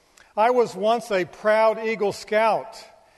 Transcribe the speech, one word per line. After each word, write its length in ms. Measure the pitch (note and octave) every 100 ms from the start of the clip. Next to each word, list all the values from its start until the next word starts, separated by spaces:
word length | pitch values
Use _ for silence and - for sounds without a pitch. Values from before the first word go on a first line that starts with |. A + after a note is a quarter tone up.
| _ _ _ -
I 160 | A3+
was 240 | B3+ A3 F3+
once 360 | G#3 A#3 A#3
a 120 | G3
proud 560 | F3 - G#3+ G#3+ A3 G#3+ A3+
Eagle 260 | A3 G3+
Scout, 720 | - - G#3+ A3 E3+ B2+ - - _ _